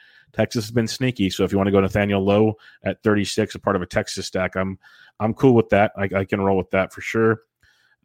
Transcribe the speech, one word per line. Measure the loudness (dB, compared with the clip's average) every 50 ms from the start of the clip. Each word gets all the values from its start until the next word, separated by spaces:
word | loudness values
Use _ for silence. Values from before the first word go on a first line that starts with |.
| _ _ _ _ _ _ _
Texas | -2 -2 -2 -2 -4 -6
has | -4 -2
been | -2 -2 -2
sneaky. | -4 -4 -4 -4 -2 -2 -2 -2
So | 0 -2 -2
if | 0 0
you | 0
wanna | 2 2
go | 4 4
Nathaniel | 2 2 2 0 0 0 0 0 2
Lowe | 2 4 4 4 2 0 -4 _ -20 -20 _ -8
at | -8 -8 -2 0
thirty-six, | 0 2 2 0 -2 -2 -2 -4 -4 -6
a | -6
part | -2 -2 -2
of | -2 -2
a |
Texas | -4 -4 -4 -4 -4 -6 -10 -10
stack, | -6 -4 -4 -4 -4 -4
I'm, | -4 -6 -6 -6 -10 _ _ _ _ -20 _ _ -6
I'm | -4 -4 -2
cool | 2 4 4 6
with | 4 4 4
that. | 4 2 2 2 0 -4
I, | -4 -4 -2
I | -4 -2
can | -2 -2 0
roll | 0 2 0
with | 0 0 -2
that | -2 -2 -2 -2 -6
for | -12 -10
sure. | -6 -2 2 2 2 2 0 _ _ _ _ _ _ _ _ _ _ _ _ _